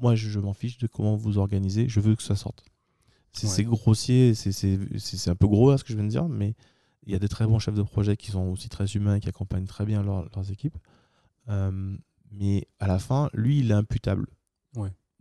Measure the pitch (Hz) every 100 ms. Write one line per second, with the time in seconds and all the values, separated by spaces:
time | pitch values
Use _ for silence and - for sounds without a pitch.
0 | 120 110 110 104 98 98 120 120 117 -
1 | 107 107 107 101 98 98 98 104 117 107
2 | 107 110 - 101 - - _ _ _ _
3 | _ _ _ - 107 95 113 113 - 107
4 | - 127 123 107 98 95 98 95 98 107
5 | - 92 87 87 101 104 135 135 - 107
6 | 104 127 170 110 101 - _ _ _ _
7 | 107 95 101 - 110 113 107 104 101 101
8 | 104 101 - 98 92 95 110 - 98 104
9 | 104 101 95 - 98 92 95 - 104 104
10 | 101 95 - 98 95 98 151 - - _
11 | _ _ _ _ 113 101 95 95 95 98
12 | - _ _ 101 101 101 - - 98 95
13 | - 131 151 - 113 147 117 104 107 -
14 | 101 98 - _ _ _ _ 113 98 -
15 | _ _